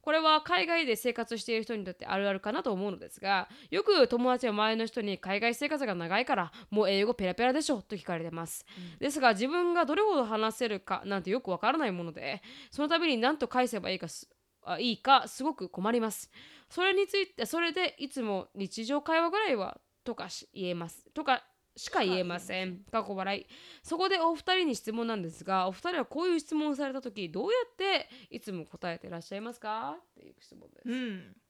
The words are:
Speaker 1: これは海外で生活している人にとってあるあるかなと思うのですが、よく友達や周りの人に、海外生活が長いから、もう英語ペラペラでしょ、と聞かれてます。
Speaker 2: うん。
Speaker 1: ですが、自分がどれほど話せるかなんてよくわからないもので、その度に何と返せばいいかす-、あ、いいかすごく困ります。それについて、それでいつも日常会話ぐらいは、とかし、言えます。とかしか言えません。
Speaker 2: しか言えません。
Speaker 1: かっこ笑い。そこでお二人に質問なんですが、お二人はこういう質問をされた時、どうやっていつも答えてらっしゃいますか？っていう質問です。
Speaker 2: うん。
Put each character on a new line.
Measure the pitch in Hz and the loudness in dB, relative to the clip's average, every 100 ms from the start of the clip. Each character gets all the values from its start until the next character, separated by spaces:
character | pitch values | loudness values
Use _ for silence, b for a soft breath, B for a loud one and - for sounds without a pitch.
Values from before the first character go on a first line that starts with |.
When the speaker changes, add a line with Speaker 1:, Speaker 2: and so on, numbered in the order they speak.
Speaker 1:
こ | - | 4
れ | 311 | 4
は | 320 311 | 6 4
海 | 311 349 330 | 4 2 4
外 | 339 302 | 2 2
で | 220 | 0
生 | 247 | 0
活 | 233 226 226 | -2 -4 -6
し | |
て | - | -2
い | 226 | -4
る | |
人 | 214 220 | -2 -6
に | |
と | 185 | -6
っ | 175 | -10
て | - | -4
あ | 190 | 0
る | 202 | 0
あ | |
る | 196 | 0
か | 208 | -2
な | 269 | -2
と | 277 | 0
思 | 190 202 | -2 -2
う | |
の | 185 | -4
で | - | -10
す | - | -8
が、 | 196 196 - B B | 0 0 0 B B
よ | 370 | 0
く | 415 381 240 | 4 6 6
友 | 240 247 | 6 2
達 | 247 254 | 2 2
や | |
周 | 208 214 | 2 2
り | 220 | 2
の | 226 | -2
人 | - | -2
に、 | 208 190 | -4 -4
海 | 185 202 | -2 0
外 | 233 233 | 0 0
生 | 285 | -2
活 | 302 | 0
が | 254 180 | -2 -2
長 | 170 196 | 0 0
い | 254 | 2
か | 240 | 0
ら、 | 170 B 220 | 0 B -2
も | 214 | 2
う | 196 | 4
英 | 196 208 | 4 2
語 | 240 | 2
ペ | 185 | 0
ラ | |
ペ | 180 247 | 2 2
ラ | |
で | 269 | 2
し | 311 | 2
ょ、 | 247 | -2
と | - 196 | -2 -10
聞 | |
か | - 170 | -4 -4
れ | |
て | 165 | -4
ま | 165 165 | -6 -8
す。 | - - - | -10 -12 -16
Speaker 2:
う | |
ん。 | 175 - | -16 -4
Speaker 1:
で | 285 | -4
す | 294 | 4
が、 | 254 | 4
自 | 202 254 | 6 2
分 | 349 349 | 2 2
が | 349 294 | 2 2
ど | 339 | 4
れ | |
ほ | 427 330 | 4 4
ど | 202 | 2
話 | 214 220 220 | 0 0 0
せ | 233 | -2
る | 202 | -2
か | - 185 190 | -4 -6 -2
な | 196 | -4
ん | |
て | 180 | 0
よ | 226 | -2
く | 214 | 0
わ | 175 | 0
か | 220 | 2
ら | 294 | 2
な | 262 | 0
い | |
も | 180 | -2
の | 170 | -6
で、 | 151 135 190 B B B | -6 -8 -8 B B B
そ | - | -4
の | 294 | 0
度 | 330 330 | 2 2
に | 247 | 4
何 | 240 311 | 2 2
と | 233 | 0
返 | 247 254 | 2 2
せ | 214 | 0
ば | 180 | -4
い | 185 | -4
い | |
か | 170 | -6
す-、 | - - _ _ _ | -12 -16 _ _ _
あ、 | - 170 | -8 -2
い | 240 | -2
い | 214 | -2
か | - 269 240 | 6 6 6
す | - | -4
ご | 269 285 | -4 -4
く | 180 | -8
困 | - 190 | -4 0
り | 240 | 0
ま | 220 | 0
す。 | - - B B B B | -6 -14 B B B B
そ | - | 0
れ | 370 | 2
に | 392 392 | 4 2
つ | 403 | 0
い | 381 | -2
て、 | - 226 | -4 -4
そ | 330 | 0
れ | 339 | 0
で | 330 359 - | 0 -2 -2
い | 269 | -8
つ | - | -4
も | 226 190 - | -2 -2 -4
日 | - 196 - 226 | -8 -8 -6 -2
常 | 285 | 0
会 | 294 320 | 2 2
話 | 339 | 2
ぐ | 392 | 2
ら | 427 | 0
い | 240 | 0
は、 | 185 - _ _ | -2 -8 _ _
と | - 233 | -10 -8
か | 185 | -8
し、 | - - | -10 -14
言 | - 180 | -6 -4
え | 175 | -4
ま | 170 | -6
す。 | - - | -12 -12
と | - | -6
か | 294 254 - _ _ - | 2 0 0 _ _ -14
し | - | -4
か | 359 | 0
言 | 208 185 | 2 2
え | |
ま | 180 175 | 0 -4
せ | - 185 185 | -4 -4 -4
ん。 | |
Speaker 2:
し | |
か | |
言 | |
え | 180 | -8
ま | |
せ | 202 | -4
ん。 | |
Speaker 1:
か | 226 | -4
っ | 208 | -2
こ | 196 | -4
笑 | 190 202 | -4 -4
い。 | - B B B | -6 B B B
そ | - 330 | -6 0
こ | 381 | 2
で | 370 | 4
お | 330 320 | 2 0
二 | - 370 | 2 2
人 | 339 | 2
に | 233 | 0
質 | - | -4
問 | 220 226 | -4 -2
な | 220 | -4
ん | |
で | 170 | -6
す | 165 - | -8 -2
が、 | 190 185 | 0 0
お | |
二 | 190 349 | -2 -4
人 | 349 | -4
は | 254 | -4
こ | 285 | -2
う | 359 | 0
い | 339 | 0
う | |
質 | - | 0
問 | 311 302 | 0 0
を | 277 | 0
さ | 285 | -2
れ | |
た | 269 | -4
時、 | 262 202 175 | -8 -8 -6
ど | 160 311 | -4 0
う | |
や | 494 480 | 0 0
っ | - | -2
て | 392 359 - 254 226 | 0 0 -2 -16 -14
い | 240 | -14
つ | - | -10
も | 185 156 | -10 -10
答 | - 180 | -8 -8
え | 165 | -8
て | - | -10
ら | 170 | -12
っ | |
し | 165 | -10
ゃ | 196 | -10
い | |
ま | 220 | -10
す | 240 | -10
か？ | 214 220 262 320 | -8 -6 -6 -10
っ | _ | _
て | _ - | _ -20
い | |
う | - | -20
質 | - - | -20 -20
問 | - | -20
で | - | -14
す。 | - | -6
Speaker 2:
う | |
ん。 | 247 247 190 127 92 | -4 -4 -8 -12 -20